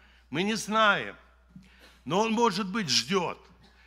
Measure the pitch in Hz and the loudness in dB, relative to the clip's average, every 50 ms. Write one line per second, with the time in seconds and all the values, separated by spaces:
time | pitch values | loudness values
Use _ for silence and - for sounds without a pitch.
0 | _ _ _ _ _ _ 127 151 190 202 226 196 - 190 214 220 220 208 196 160 | _ _ _ _ _ _ -4 -4 -2 -2 -2 -4 -4 -2 0 2 4 4 2 2
1 | 117 101 95 - - _ _ _ _ _ - - - - - - - - - _ | -2 -8 -10 -14 -20 _ _ _ _ _ -20 -20 -20 -20 -20 -20 -20 -20 -20 _
2 | - 131 156 190 220 226 220 220 233 226 180 185 220 185 185 233 208 143 123 117 | -6 -2 0 2 2 2 2 2 2 2 2 0 -4 -4 -4 -4 -2 0 0 0
3 | 113 131 190 190 170 135 87 - - - - - - - _ _ - | 0 0 0 0 0 -2 -4 -10 -14 -20 -20 -20 -20 -20 _ _ -20